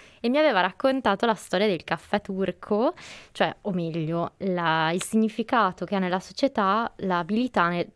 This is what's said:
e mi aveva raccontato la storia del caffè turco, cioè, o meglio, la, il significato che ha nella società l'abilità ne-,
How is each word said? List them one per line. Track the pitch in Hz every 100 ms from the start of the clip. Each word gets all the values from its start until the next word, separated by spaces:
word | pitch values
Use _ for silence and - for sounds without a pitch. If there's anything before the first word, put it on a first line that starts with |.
| - -
e | 233
mi | 277
aveva | 311 202
raccontato | 180 - 269 269 233 202 233
la | 220
storia | - 185 214
del | 175
caffè | - 165 - 208
turco, | - 190 190 - - 208 262 359 - - -
cioè, | - 175 -
o | 208
meglio, | 180 165 165 156 170 170 -
la, | 196 180 170 160 160
il | 175
significato | - 220 220 - 226 247 196 175 -
che | 202
ha |
nella | 185 185
società | - - 277 269 196 208 233 -
l'abilità | 196 180 170 214 247 - 170
ne-, | 175 -